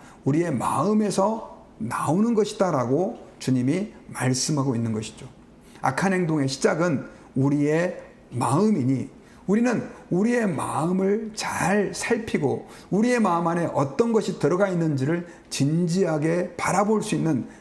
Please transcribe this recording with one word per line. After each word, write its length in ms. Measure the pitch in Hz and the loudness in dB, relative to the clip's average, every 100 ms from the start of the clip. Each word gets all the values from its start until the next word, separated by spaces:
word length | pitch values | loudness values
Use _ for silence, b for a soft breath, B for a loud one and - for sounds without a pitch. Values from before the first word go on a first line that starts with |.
| B B 135 | B B 0
우리의 280 | 151 175 | 0 0
마음에서 1120 | 135 - 127 185 214 208 196 202 226 - - - - | -2 -2 0 2 2 2 2 0 -2 -10 -18 -20 -10
나오는 560 | 110 - 131 180 233 | -6 -4 0 2 2
것이다라고 840 | 220 202 - 185 143 120 143 202 - - - | 2 0 0 0 2 2 0 0 -6 -18 -8
주님이 540 | - 127 131 180 214 - - | 0 2 2 0 -4 -10 -14
말씀하고 680 | - 127 127 - 147 135 117 | -4 0 0 0 0 0 -2
있는 160 | 110 | -2
것이죠. 340 | 110 - - 135 - - - B B | -4 -6 -14 -20 -20 -20 -20 B B
악한 320 | 131 131 190 | -4 0 0
행동의 340 | 185 160 156 135 | 0 0 0 0
시작은 580 | - - 160 175 127 - B B 131 | 0 0 2 0 0 -6 B B 0
우리의 640 | 139 147 147 156 180 - - - - | 2 2 2 2 0 -6 -16 -20 -12
마음이니 800 | 123 123 147 214 180 127 127 - - B B - | -4 0 2 2 2 0 0 -4 -12 B B -2
우리는 400 | 214 247 208 - B - | 2 2 0 -6 B -4
우리의 380 | 175 226 240 208 | 0 2 2 0
마음을 840 | 123 - 127 165 185 196 214 220 - | -2 -4 -2 0 0 0 0 -4 -8
잘 560 | - - 160 208 170 | -6 -2 0 2 0
살피고 720 | - - 226 - 175 135 110 - B B | -4 -2 -2 0 0 0 -2 -8 B B
우리의 300 | 185 247 240 | 2 4 4
마음 280 | 196 170 165 | 2 2 0
안에 220 | 175 165 | 0 0
어떤 380 | 135 143 - 233 | 0 -2 2 2
것이 280 | 220 196 165 | 2 0 -2
들어가 280 | 143 185 196 | 0 2 2
있는지를 600 | 175 160 135 135 175 175 B - | 2 0 0 0 -2 -6 B -10
진지하게 1040 | - 139 160 175 185 170 156 160 175 185 - | -2 0 2 0 0 0 0 0 0 -2 -4
바라볼 460 | - 180 208 214 | 0 2 2 0
수 100 | - | 0
있는 340 | 151 160 135 - B | 0 0 0 -4 B